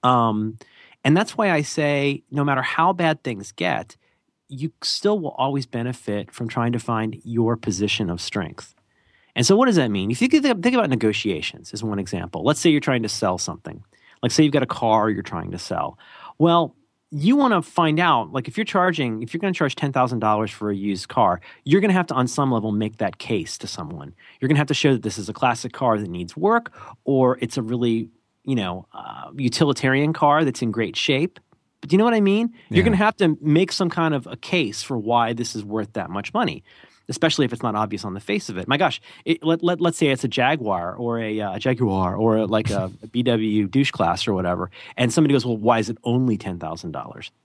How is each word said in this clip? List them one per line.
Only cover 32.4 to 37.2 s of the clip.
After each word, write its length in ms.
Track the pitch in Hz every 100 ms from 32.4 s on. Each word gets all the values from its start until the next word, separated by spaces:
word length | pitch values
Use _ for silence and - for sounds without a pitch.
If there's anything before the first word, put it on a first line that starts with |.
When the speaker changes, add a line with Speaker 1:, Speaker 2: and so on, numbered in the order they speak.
| 233 - _
Speaker 1:
You're 100 | 120
Speaker 2:
Yeah. 40 | 190
Speaker 1:
gonna 120 | 196
have 180 | 214 -
to 200 | 180 151
make 320 | 151 151 185
some 180 | - 175
kind 240 | - 165
of 140 | 147 -
a 80 | 123
case 480 | - 180 120 -
for 140 | - 127
why 340 | 107 117 117
this 240 | 117 117 110
is 80 |
worth 300 | 101 110 104
that 160 | 110 92
much 240 | 98 101
money, 300 | 220 226 135 _ - - _ -
especially 380 | -